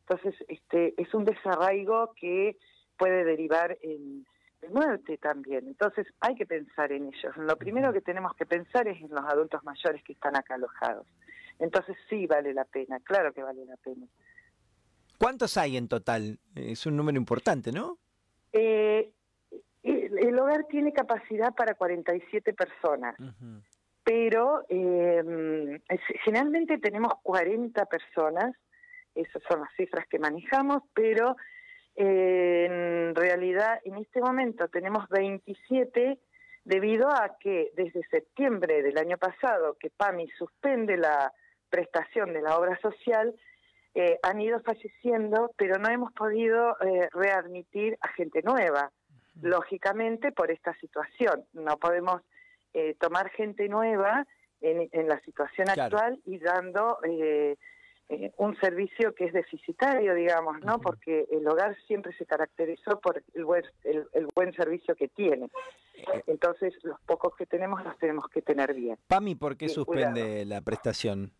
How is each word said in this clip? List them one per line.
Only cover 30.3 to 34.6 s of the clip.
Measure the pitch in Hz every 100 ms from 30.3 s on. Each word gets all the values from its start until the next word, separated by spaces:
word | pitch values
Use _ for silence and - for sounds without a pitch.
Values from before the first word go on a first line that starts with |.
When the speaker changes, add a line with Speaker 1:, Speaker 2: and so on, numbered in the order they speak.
| 156 175 269 277 285 277
Speaker 1:
pero, | - 220 220 240 254 - - - - _ -
eh, | 196 190 185 185 175 175 175
en | 180 175 170 170 165
realidad | 175 180 180 180 214 226
en | - 196
este | 214 254
momento | 247 254 254 226